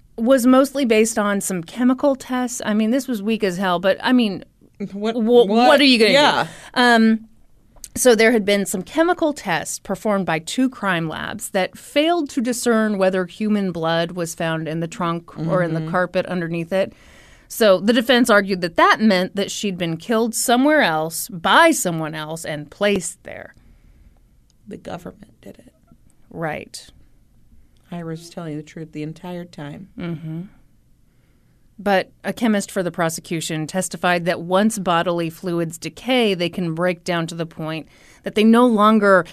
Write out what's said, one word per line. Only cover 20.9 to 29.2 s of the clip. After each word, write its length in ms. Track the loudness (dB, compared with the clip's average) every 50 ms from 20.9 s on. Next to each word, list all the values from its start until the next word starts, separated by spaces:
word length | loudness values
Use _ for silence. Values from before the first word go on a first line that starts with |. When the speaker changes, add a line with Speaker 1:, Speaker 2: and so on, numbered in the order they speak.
| 0 -2 -4 -4 -6 -10 -10 -10
Speaker 1:
by 420 | -10 -4 0 4 6 6 6 6
someone 440 | 4 2 -2 -4 -4 -4 -6 -6 -8
else 300 | -8 -10 -10 -10 -10 -8
and 240 | -10 -10 -10 -12 -14
placed 520 | -6 -2 -2 0 0 -2 -4 -8 -12 -14
there. 320 | _ -18 -18 -18 -18 -20 _ _ _ -20 -20 _ _ _ _ _ _ -20 _ _ _ _ _ _ _ _ _ _ _
Speaker 2:
The 100 | -18 -16
government 640 | -14 -12 -14 -14 -12 -14 -16 -18 _ -20 -20 _ _
did 180 | _ -20 -20 -20
it. 140 | _ -20 _ _ _ _ -20 _ _ _ _ _ _ _
Speaker 1:
Right. 600 | -12 -8 -8 -6 -8 -8 -12 -14 -18 -20 -20 -20 _ -20 -20 _ _ _ _ _ _ _ _ _ -20 -20 -20 _ _ _ _ _
Speaker 2:
Ira 120 | -14 -12 -10
was 240 | -10 -12 -12 -14 -16
telling 280 | -16 -12 -12 -10 -10
the 80 | -12 -12
truth 260 | -14 -16 -16 -16 -14
the 120 | -12 -10 -10
entire 400 | -10 -12 -14